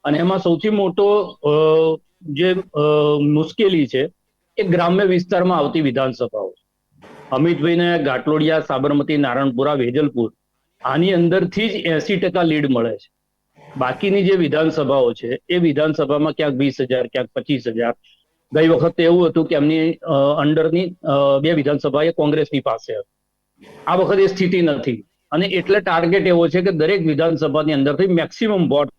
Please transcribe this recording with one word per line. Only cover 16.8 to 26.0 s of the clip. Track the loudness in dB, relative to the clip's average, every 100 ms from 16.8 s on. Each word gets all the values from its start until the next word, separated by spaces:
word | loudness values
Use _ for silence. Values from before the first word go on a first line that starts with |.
હજાર, | -2 -2 -2
ક્યાંક | -6 -6 -8
પચીસ | -6 -4 -4
હજાર. | -4 -4 -6 _ _ _ _ _
ગઈ | 0 2
વખતે | 4 0 2
એવું | 2 4 2
હતું | 0 0
કે | 0
એમની, | 2 2 -2
અ, | -4 -2 0 2 2
અંડરની, | 0 2 2 0 -2 -6
અ, | -2 2 2 2
બે | 2
વિધાનસભા | 0 0 -2 -2 0
એ | 0
કોંગ્રેસની | 0 0 0 -2 -4
પાસે | -4 -6 -8
હતી. | -10 -12 _ _ _ _ _ -20 -12 -4
આ | 0
વખતે | 2 2
એ | 2
સ્થિતિ | 2 0 2
નથી | 0 0 -4 -8 -12 _ _
અને | -4 -2
એટલે | -2 0 0
ટાર્ગેટ | 2 0